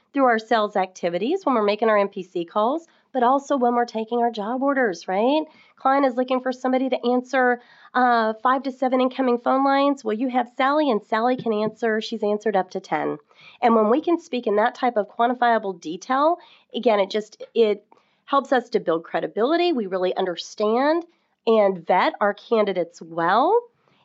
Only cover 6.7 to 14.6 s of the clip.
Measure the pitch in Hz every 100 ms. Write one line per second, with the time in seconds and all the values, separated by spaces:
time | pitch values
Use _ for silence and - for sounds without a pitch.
6.7 | 254 262 254 240 247 254 269 247 240 -
7.7 | - - - 247 233 220 220 254 262 269
8.7 | 247 254 254 254 254 254 240 240 262 277
9.7 | 277 277 277 220 214 262 247 240 - 262
10.7 | 294 302 208 - 220 240 254 226 214 214
11.7 | 220 233 220 220 226 208 208 220 202 185
12.7 | 190 - 156 147 147 _ _ - - 233
13.7 | 226 214 262 330 339 - 247 233 202